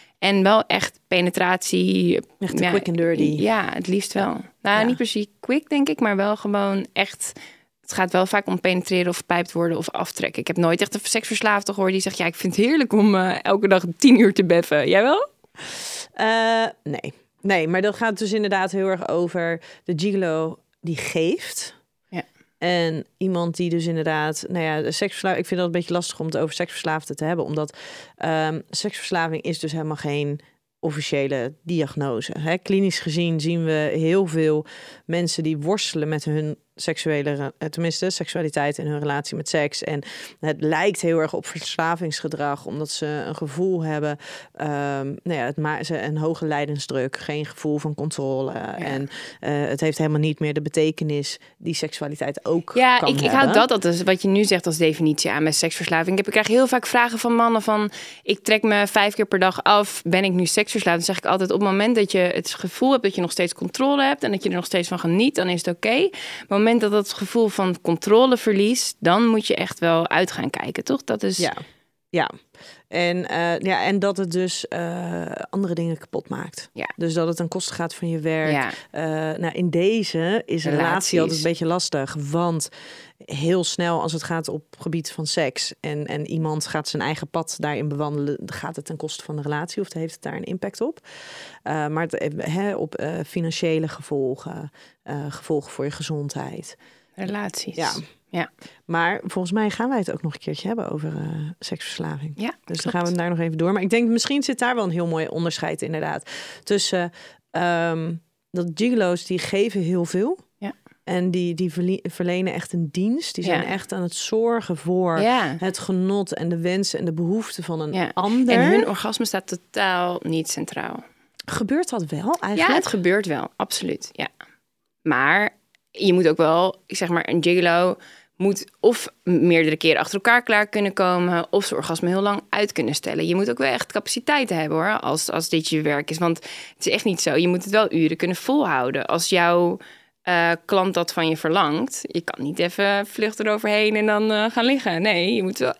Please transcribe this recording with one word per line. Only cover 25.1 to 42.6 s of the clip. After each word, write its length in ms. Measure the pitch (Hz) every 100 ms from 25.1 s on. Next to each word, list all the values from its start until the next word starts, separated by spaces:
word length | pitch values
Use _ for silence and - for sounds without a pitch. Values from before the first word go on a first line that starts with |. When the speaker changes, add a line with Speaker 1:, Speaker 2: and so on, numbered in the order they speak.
| - - -
Speaker 2:
ik 60 | 175
vind 120 | 180
dat 100 | 175
een 60 | 175
beetje 140 | 170
lastig 260 | 175 175 -
om 60 | 160
het 120 | 151
over 180 | 156 -
seksverslaafden 600 | 175 - 165 156 - 143
te 80 | 156
hebben, 200 | 170 -
omdat, 320 | 151 151 - - - - -
ehm, 440 | 160 160 156 160 -
seksverslaving 720 | - 214 - - 180 165 160
is 180 | - 160
dus 120 | 156
helemaal 240 | 160 156 151
geen 440 | 151 143 143 147 - _ _ _
officiële 720 | 165 147 147 143 139 135 123 156
diagnose. 720 | 160 170 143 - 139 117 - -
Hè, 180 | 156 180
klinisch 420 | - 196 196 -
gezien 400 | - 156 170 165
zien 260 | 156 170 160
we 260 | 156 151 156
heel 300 | 160 185 185
veel 400 | 160 156 151 151 - - - -
mensen 380 | 170 170 -
die 140 | 156 156
worstelen 500 | 151 208 - 160 151
met 160 | 151 151
hun 320 | 151 151 147 _ -
seksuele 520 | - 160 160 147 139
re-, 180 | 143 139 -
eh, 100 | 156
tenminste, 400 | 156 170 160 185
seksualiteit 720 | - 165 175 160 147 147 147
en 60 | 151
hun 140 | 147
relatie 360 | 147 143 143 -
met 120 | 151
seks. 340 | 160 147 -
En 180 | - 147 143 - - -
het 160 | 156 156
lijkt 400 | 151 160 196 190
heel 160 | 170 165
erg 140 | 156
op 120 | - -
verslavingsgedrag, 1200 | 165 - - 165 165 170 147 156 147 147 143